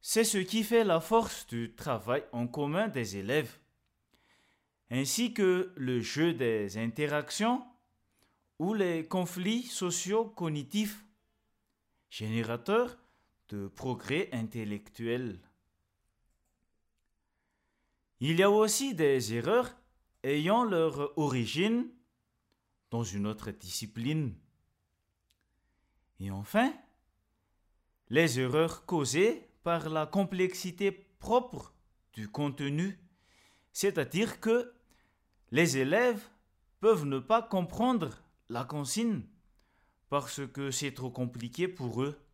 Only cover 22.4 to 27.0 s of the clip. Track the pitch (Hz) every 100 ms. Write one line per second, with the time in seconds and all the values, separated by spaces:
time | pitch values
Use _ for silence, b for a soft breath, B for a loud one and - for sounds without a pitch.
22.4 | _ _ _ _ _ 117 110 101 101 107
23.4 | 110 95 92 - 107 117 117 160 139 82
24.4 | _ _ _ _ _ _ _ _ _ _
25.4 | _ _ _ _ _ _ _ _ 98 95
26.4 | 104 208 262 320 _ _